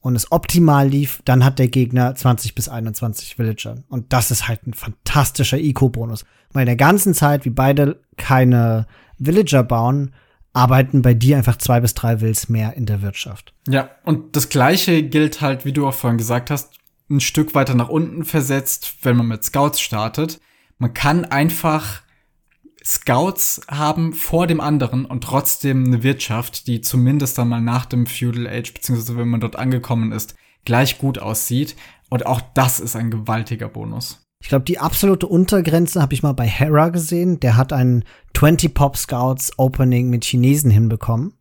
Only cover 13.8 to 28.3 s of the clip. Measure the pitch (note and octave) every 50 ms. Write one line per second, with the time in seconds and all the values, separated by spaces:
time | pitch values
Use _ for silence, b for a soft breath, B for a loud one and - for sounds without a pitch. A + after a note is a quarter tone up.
13.8 | B2+ - - _ _ - D#3 - - - _ D3 B2 - - C#3+ B2 C3+ F3+ F#3
14.8 | - - E3+ D#3+ D#3 C3+ C3 D3+ D3+ D3+ D3+ - D3+ C#3+ C3+ B2+ - C#3+ C3+ C#3+
15.8 | C#3+ C3+ B2+ - - B2 A#2 A#2 A2+ A2 A#2+ A#2+ A#2+ - D3 C#3 - _ _ _
16.8 | _ _ _ _ _ _ D3 C#3 - - - D3+ D3+ D#3 - D3 C#3 - C3 A#2+
17.8 | A#2+ A#2+ - D#3 E3 E3 - E3+ D#3+ - - D#3+ C#3 C3 C#3 C#3 C3 - - -
18.8 | - - - _ - C3+ A#2+ A#2+ A#2 A#2 A2+ G#2+ - - - C#3 C#3+ D3 C#3+ -
19.8 | - - - G#2+ G#2+ A2+ - - D3+ E3 - b b b b b b b b b
20.8 | B2+ A#2+ - - - C#3+ D3 F3 E3+ - - C#3 D3 E3 E3 - - E3 D#3 D#3
21.8 | D3+ - - - _ _ _ _ _ _ _ _ _ _ _ _ _ - _ _
22.8 | _ - - - - - B2+ B2 D#3 F#3+ F#3+ - - - - - - - C#3+ C#3+
23.8 | D3+ D3+ D#3 E3 E3 E3 D#3 - - - - E3 F3+ E3+ E3+ D#3+ - D3 D3+ D3
24.8 | B2+ A#2 - B2 C3+ - C3 B2+ - - C3+ C3+ C#3 - - - - C#3 C3 C3
25.8 | B2+ B2 B2+ A#2 A2+ C3 C3+ C3 - - G#2+ A2+ A#2+ - - - - - A#2+ A2+
26.8 | A2+ - - C3 B2 B2+ C#3 D3 C#3+ C3 - - B2 A#2 A#2+ A#2 A2+ A#2+ A#2+ B2+
27.8 | B2 - - B2 A#2+ A#2+ - - B2+ B2